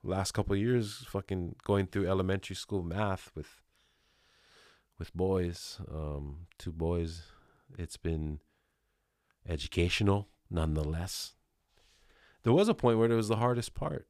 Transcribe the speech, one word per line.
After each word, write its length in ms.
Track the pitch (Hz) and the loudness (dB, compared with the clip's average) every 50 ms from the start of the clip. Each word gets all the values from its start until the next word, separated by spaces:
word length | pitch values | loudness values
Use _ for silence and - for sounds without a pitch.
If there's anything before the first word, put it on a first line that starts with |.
| - | -4
Last 280 | - 92 95 95 - | -2 -2 -2 -2 -2
couple 220 | - - 101 - 101 | 0 -2 0 0 0
of 60 | 98 | 0
years, 460 | 104 120 123 123 110 101 104 - - - | 2 2 2 2 2 0 -6 -12 -14 -6
fucking 460 | - 101 98 - 98 92 87 85 - _ - | -6 -6 -4 -2 -4 -4 -4 -4 -8 _ 0
going 240 | - 101 101 98 | 2 2 4 2
through 200 | 92 - 101 98 | 2 0 -2 0
elementary 480 | 87 95 95 92 92 98 98 - - 95 | 2 2 2 2 2 0 -2 -2 -6 -10
school 280 | - - - 104 98 85 | -10 -8 -4 -4 -4 -2
math 480 | 85 82 98 107 101 95 92 - - _ | -2 -2 -2 0 0 -2 -4 -6 -12 _
with, 260 | 78 76 - - _ _ _ _ _ _ _ _ _ _ _ _ _ _ _ _ _ _ _ - - - - _ _ _ _ _ | -12 -12 -12 -14 _ _ _ _ _ _ _ _ _ _ _ _ _ _ _ _ _ _ _ -20 -20 -20 -20 _ _ _ _ _
with 160 | _ 87 - _ | _ -12 -10 _
boys, 680 | 85 90 95 95 92 90 87 87 - - - - - - - | -2 0 2 2 2 2 0 -2 -6 -12 -14 -12 -12 -12 -10
um, 560 | - 78 78 76 73 71 73 73 71 78 85 - - | -8 -6 -6 -4 -6 -6 -6 -8 -10 -12 -14 -18 -18
two 140 | _ - 90 | _ -10 -10
boys. 520 | 82 80 82 82 87 87 82 82 82 82 80 - - - _ _ _ _ _ _ - | -4 -2 0 0 2 0 0 -2 -6 -10 -16 -20 -20 -20 _ _ _ _ _ _ -10
It's 200 | - 85 80 - | -10 -10 -10 -10
been 420 | - - 85 82 80 78 76 76 73 _ _ _ _ _ _ _ _ _ _ _ _ _ _ _ _ _ _ _ _ _ | -6 -4 -2 -2 -2 -2 -4 -6 -8 _ _ _ _ _ _ _ _ _ _ _ _ _ _ _ _ _ _ _ _ _
educational, 800 | - 85 73 - - - 92 87 87 - - 107 98 98 101 101 - _ _ _ _ | -6 -6 -6 -6 -4 0 2 2 2 2 2 4 4 4 2 0 -6 _ _ _ _
nonetheless. 840 | - 85 80 80 76 78 76 73 80 82 87 92 - - - - _ _ _ _ _ _ _ _ _ _ _ _ _ _ _ _ _ _ _ _ _ _ _ | -2 0 0 2 2 0 0 0 -2 -2 -4 -6 -6 -8 -10 -12 _ _ _ _ _ _ _ _ _ _ _ _ _ _ _ _ _ _ _ _ _ _ _
There 100 | 120 120 | 4 6
was 160 | 170 202 220 | 6 6 4
a 40 | 247 | 2
point 240 | - - 123 117 | 4 4 4 6
where 140 | 110 113 117 | 6 6 6
it 40 | 117 | 6
was 120 | 113 110 | 4 4
the 80 | 104 113 | 2 2
hardest 360 | 110 117 123 123 120 113 - - | 2 4 2 2 0 -2 -4 -6
part. 340 | - - 76 - - - _ | -6 -6 -4 -4 -6 -8 _